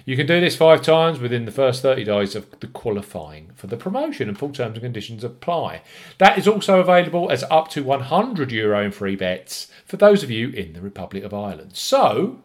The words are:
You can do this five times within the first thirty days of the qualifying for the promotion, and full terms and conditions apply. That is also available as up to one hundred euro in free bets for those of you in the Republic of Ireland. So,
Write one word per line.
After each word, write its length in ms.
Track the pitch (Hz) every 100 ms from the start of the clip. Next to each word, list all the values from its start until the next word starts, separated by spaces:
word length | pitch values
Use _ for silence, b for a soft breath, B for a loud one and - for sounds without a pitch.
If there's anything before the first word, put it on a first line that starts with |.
| -
You 100 | 127
can 100 | 135
do 140 | 175
this 160 | 175 175
five 260 | 160 151
times 380 | 135 160 165 147
within 240 | 120 120
the 80 | 117
first 300 | 117 135 123
thirty 240 | 135 131 104
days 280 | 104 101
of 260 | 104 98 -
the 60 | -
qualifying 840 | - 117 104 98 92 76 76 82 -
for 120 | 95
the 80 | 117
promotion, 540 | 185 240 311 294 110
and 100 | 101
full 140 | 143
terms 240 | 139 117 113
and 60 |
conditions 400 | 123 113 101 113
apply. 580 | 117 - - 170 110 80 B B B B
That 200 | 190 190
is 100 | 196
also 320 | 214 - 185
available 500 | 180 180 165 175 170
as 140 | - -
up 160 | 160 160
to 120 | 156
one 160 | 131 139
hundred 540 | 127 170 254 202 127
euro 280 | 113 107 104
in 100 | 101
free 260 | 98 98 98
bets 520 | 92 92 - - - b b
for 120 | 196
those 260 | 208 202
of 80 | 139
you 180 | 110 123
in 220 | 117 82
the 100 | 82
Republic 440 | 98 98 90 95 101
of 80 |
Ireland. 420 | 101 101 80 - -
So, 680 | - 269 180 110 202 -